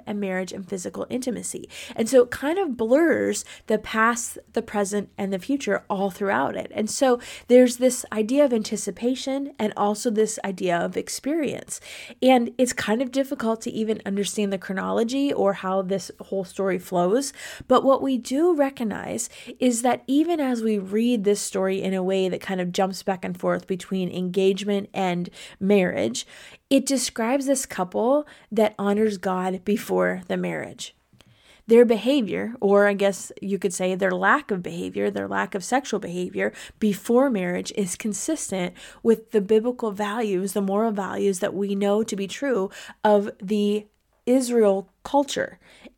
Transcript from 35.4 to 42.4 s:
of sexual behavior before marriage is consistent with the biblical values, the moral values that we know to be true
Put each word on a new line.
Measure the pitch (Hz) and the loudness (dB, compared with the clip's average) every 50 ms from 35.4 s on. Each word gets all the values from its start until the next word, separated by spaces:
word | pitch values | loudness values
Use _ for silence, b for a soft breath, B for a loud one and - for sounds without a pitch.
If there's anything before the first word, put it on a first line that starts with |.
| 196 196 - | -4 -4 -6
of | 196 180 | -6 -4
sexual | - 247 277 277 - 226 196 | -2 -2 -2 -2 -2 -4 -4
behavior | 208 170 170 180 180 185 196 190 196 214 214 B B B B B | -4 -6 -6 -6 -6 -4 -4 -2 -2 -2 -4 B B B B B
before | 220 208 196 208 - - 233 247 277 285 | 0 0 0 0 0 2 4 4 4 4
marriage | 233 196 180 180 175 190 190 - - | 2 0 -2 -2 -4 -4 -6 -6 -4
is | - 202 180 - | -4 -4 -4 -4
consistent | - - 220 202 - - - 320 302 - - 196 185 180 180 180 B B B B B | -6 -6 -6 -6 -6 -4 -4 -4 -4 -6 -6 -4 -4 -4 -6 -8 B B B B B
with | B 226 226 220 220 _ | B 2 2 2 2 _
the | - 214 | -2 0
biblical | 196 196 220 220 220 247 247 247 240 220 | 2 4 2 2 2 0 -4 -4 -4 -6
values, | 196 196 208 202 208 240 233 208 190 180 190 190 | -4 -4 -6 -4 -4 -2 -2 -2 0 -2 -2 -2
the | - 208 | -2 -2
moral | 196 190 196 208 226 233 | -2 0 0 0 0 0
values | 208 202 190 - - 202 202 202 190 180 | -2 -4 -6 -6 -4 -2 0 0 0 0
that | 208 - - | -2 -2 -2
we | 185 202 196 202 | -2 -4 -2 -2
know | 196 202 202 202 214 | 0 2 2 2 2
to | 226 - 214 | 0 -2 -4
be | 202 196 | -6 -6
true | 180 - - | -6 -6 -4